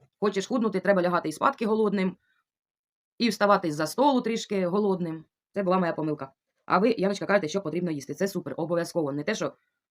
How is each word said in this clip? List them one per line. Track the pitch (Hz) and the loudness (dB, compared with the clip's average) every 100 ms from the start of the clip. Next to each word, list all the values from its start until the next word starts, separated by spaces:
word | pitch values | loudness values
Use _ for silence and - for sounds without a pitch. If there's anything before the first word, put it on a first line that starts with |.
| _ - | _ -4
Хочеш | 208 196 190 | -2 -2 -2
худнути, | 247 220 185 | 0 0 0
треба | 202 190 | 2 4
лягати | 175 175 156 | 4 0 -2
і | |
спадки | - 277 - 220 | 0 0 2 0
голодним, | 220 214 202 185 - _ _ _ _ _ _ _ _ _ - | 2 2 2 0 -2 _ _ _ _ _ _ _ _ _ -2
і | 233 | 0
вставати | 190 208 202 170 | 2 4 4 2
з-за | 147 156 | -2 -2
столу | - 285 254 | 2 2 2
трішки | 220 220 - 196 175 | 0 -4 -2 -2 0
голодним. | 202 208 185 170 160 - _ _ | 0 0 0 -4 -8 -14 _ _
Це | 202 | -4
була | 185 185 | 0 2
моя | 170 | 2
помилка. | 156 156 147 135 _ _ _ - | 0 -2 -4 -8 _ _ _ 0
А | 180 | 2
ви, | 233 - | 2 2
Яночка, | 196 196 165 | 0 -2 0
кажете, | 202 156 | 0 0
що | - | -4
потрібно | 156 170 180 | -4 -2 -2
їсти. | 147 - | -4 -6
Це | 147 190 | -4 -4
супер, | 180 - - | -4 -6 -6
обов'язково. | 160 170 170 170 143 | -2 -2 -2 -2 -2
Не | 143 | -2
те, | 147 | -2
що | 208 160 - _ _ _ | -2 -4 -8 _ _ _